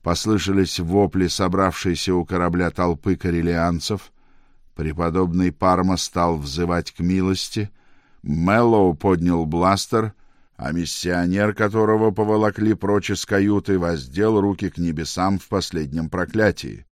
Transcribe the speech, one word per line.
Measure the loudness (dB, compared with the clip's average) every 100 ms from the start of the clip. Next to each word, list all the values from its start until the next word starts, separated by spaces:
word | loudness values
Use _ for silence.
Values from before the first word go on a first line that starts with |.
послышались | -2 -2 2 0 2 2 2 -2
вопли | 0 2 2 2 0
собравшейся | 0 0 2 0 0 -2 -2 0
у | 0 0
корабля | -2 0 0 -2
толпы | 0 -2 0 -2 -2
карелианцев. | 0 0 0 0 0 -2 -4 -6 -8 _ _ -20 _ _ _ -8
Преподобный | -6 -2 -2 0 0 2 0
Парма | 2 2 2 2 0
стал | -2 0 0 0
взывать | -4 -4 -2 -2 -4
к | -4
милости. | -2 0 0 -2 -4 -6 -8 -10 _ -20 _ -14
Мэллоу | -6 0 2 4 4 4 4
поднял | 2 0 2 2 0 0
бластер, | 0 2 0 0 -2 -2 -8 -20 _ _ -10
а | -6
миссионер, | -4 -4 -6 -2 0 0 0 0
которого | 0 -2 2 2 2 2
поволокли | 0 0 2 0 0 0
прочь | 0 2 0 0
из | -6 0
каюты, | 2 2 2 2 0
воздел | 0 -2 -6 0 2 4
руки | 2 -2 -6
к | -2
небесам | -4 -2 -6 -2 0 -2
в | -2
последнем | -4 -4 -6 -4 -6 -6
проклятии. | -4 -2 2 2 0 -10 -14 -20